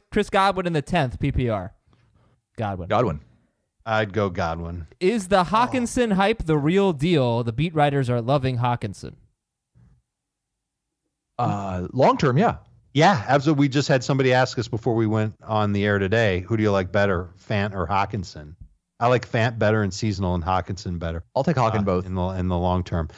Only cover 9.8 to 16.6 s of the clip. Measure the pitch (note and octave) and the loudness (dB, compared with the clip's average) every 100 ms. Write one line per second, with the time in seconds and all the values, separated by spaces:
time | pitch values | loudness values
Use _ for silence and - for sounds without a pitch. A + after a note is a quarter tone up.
9.8 | - _ _ _ _ _ _ _ _ _ | -20 _ _ _ _ _ _ _ _ _
10.8 | _ _ _ _ _ - A#2+ G2+ G2 F2+ | _ _ _ _ _ -6 -4 -4 -4 -6
11.8 | F2+ B2+ E3 C4 D3 B2+ A3+ - - _ | -6 2 2 4 2 2 2 0 -10 _
12.8 | _ C#3 E3+ D#3+ G2+ C#3+ C#3 C#3+ C#3+ C3+ | _ 2 4 4 2 2 2 2 2 2
13.8 | C#3 C#3 - C3+ C3 B2+ B2+ - A2 A2 | 2 0 2 0 4 4 2 -2 -6 -4
14.8 | C3 A2+ A2 A2 G#2+ - - G#2+ G#2 G2+ | -2 0 2 0 -2 -6 -4 0 0 0
15.8 | G#2 G2+ F#2+ A2+ A2 F2+ F2+ A2 | 2 2 2 2 2 0 -2 0